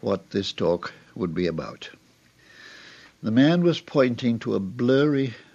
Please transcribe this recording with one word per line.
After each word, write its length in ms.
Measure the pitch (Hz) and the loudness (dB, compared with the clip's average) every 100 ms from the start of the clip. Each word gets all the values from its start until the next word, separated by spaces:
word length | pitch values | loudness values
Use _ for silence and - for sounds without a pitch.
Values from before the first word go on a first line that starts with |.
what 300 | 110 98 - | -4 -4 -4
this 220 | 101 98 | -6 -4
talk 420 | - 85 87 - - - | -2 0 0 -4 -16 -14
would 200 | - 90 | -6 -4
be 120 | 80 87 | -2 -2
about. 440 | 80 - - - - _ _ _ _ - - - - - - - _ | -4 -8 -12 -18 -20 _ _ _ _ -20 -20 -20 -20 -20 -20 -20 _
The 80 | 107 | 0
man 320 | 113 143 175 | 4 4 4
was 180 | 175 156 | 2 0
pointing 580 | - 151 127 117 123 117 | 0 2 2 2 -2 -2
to 160 | - | -2
a 60 | 104 | -2
blurry 720 | 95 120 120 135 151 139 135 107 - | -2 -2 2 2 2 0 -2 -6 -18